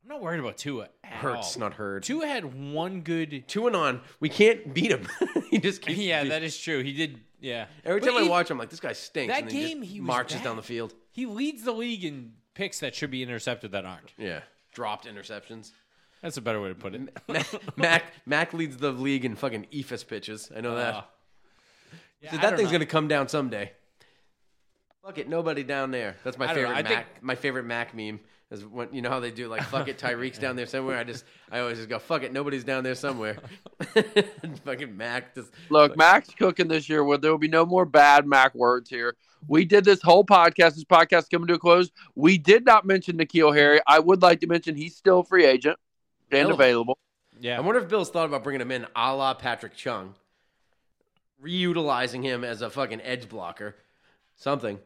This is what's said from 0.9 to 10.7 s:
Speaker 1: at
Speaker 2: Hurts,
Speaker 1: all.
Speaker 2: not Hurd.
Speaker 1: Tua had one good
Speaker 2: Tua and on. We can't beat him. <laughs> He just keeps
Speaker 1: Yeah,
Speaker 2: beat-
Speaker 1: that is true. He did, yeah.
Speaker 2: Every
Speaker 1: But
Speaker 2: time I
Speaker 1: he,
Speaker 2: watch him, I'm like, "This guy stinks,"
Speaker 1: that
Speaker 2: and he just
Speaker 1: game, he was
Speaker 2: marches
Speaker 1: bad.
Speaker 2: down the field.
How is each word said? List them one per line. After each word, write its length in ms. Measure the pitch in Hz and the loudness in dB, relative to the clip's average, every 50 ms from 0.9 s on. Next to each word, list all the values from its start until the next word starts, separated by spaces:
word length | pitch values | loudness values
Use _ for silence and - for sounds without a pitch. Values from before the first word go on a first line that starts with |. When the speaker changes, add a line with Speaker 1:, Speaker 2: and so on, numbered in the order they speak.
| _ _ _ | _ _ _
Speaker 1:
at 60 | - - | -18 -14
Speaker 2:
Hurts, 440 | 110 113 139 120 120 107 95 - | -8 -8 -6 -6 -6 -8 -10 -8
Speaker 1:
all. 40 | 123 | -8
Speaker 2:
not 140 | 113 101 95 | -8 -8 -8
Hurd. 280 | - 107 101 98 98 95 | -8 -10 -8 -8 -8 -8
Speaker 1:
Tua 220 | - 262 320 320 | -8 -6 -6 -6
had 460 | 294 285 240 180 139 127 135 139 143 147 | -6 -6 -8 -8 -10 -14 -14 -12 -8 -6
one 280 | 156 165 185 190 185 | -6 -6 -6 -8 -12
good 440 | 160 156 170 165 160 151 147 135 127 _ | -8 -6 -6 -6 -6 -8 -10 -16 -14 _
Speaker 2:
Tua 180 | - 202 226 240 | -6 -2 -2 -2
and 80 | 220 | -2
on. 240 | 185 156 139 127 123 - - - _ | 0 -2 -2 -4 -6 -10 -20 -14 _
We 80 | 156 160 | -6 -6
can't 440 | - - 208 220 233 226 - 156 131 | 2 4 4 4 4 2 -6 -8 -4
beat 160 | 175 175 233 175 | -4 0 0 -2
him. 160 | 131 - - - - - - | -2 -4 -12 -6 -6 -6 -4
<laughs> 220 | - 175 175 - | -2 -6 -4 0
He 80 | - 214 | -2 0
just 240 | 151 202 190 196 - | 0 -2 -4 -4 -8
keeps 160 | - 160 190 | -8 -6 -4
Speaker 1:
Yeah, 240 | 208 185 165 151 143 | -2 -2 -2 -2 -2
Speaker 2:
beat- 60 | 139 | -2
Speaker 1:
that 120 | 151 156 160 | -4 -4 -6
is 120 | 160 147 | -8 -10
true. 260 | - - 165 160 139 127 | -10 -8 -6 -6 -4 -4
He 80 | 139 139 | -6 -6
did, 280 | 143 160 151 135 117 107 _ _ _ | -6 -6 -6 -6 -16 _ _ _ _
yeah. 260 | - 135 120 117 107 - - - _ | -12 -10 -10 -10 -10 -12 -16 -14 _
Speaker 2:
Every 160 | - 180 208 | -4 -4 -2
Speaker 1:
But 60 | 208 | 0
Speaker 2:
time 100 | 247 247 240 | 0 0 2
I 40 | 214 | 0
Speaker 1:
he, 60 | 165 | 2
Speaker 2:
watch 200 | 170 175 170 170 | 2 0 0 -2
him, 60 | 160 | -4
I'm 20 | 123 | -8
like, 100 | 117 - | -10 -12
"This 80 | - - | -14 -12
guy 120 | - 135 110 | -10 -10 -10
stinks," 400 | - - - _ 165 131 - 240 | -10 -14 -12 _ -8 -6 -4 -4
Speaker 1:
that 80 | 277 - | -6 -6
Speaker 2:
and 80 | - - | -6 -8
he 80 | 277 | -8
just 120 | 311 320 320 | -8 -8 -10
Speaker 1:
game, 80 | 294 240 | -12 -14
he 180 | 180 196 208 | -16 -14 -12
was 60 | - | -6
Speaker 2:
marches 300 | 127 123 123 123 - 131 117 | -4 -4 -4 -4 -6 -8 -8
Speaker 1:
bad. 60 | - | -8
Speaker 2:
down 120 | 127 113 | -8 -8
the 60 | 113 110 | -8 -12
field. 320 | - | -12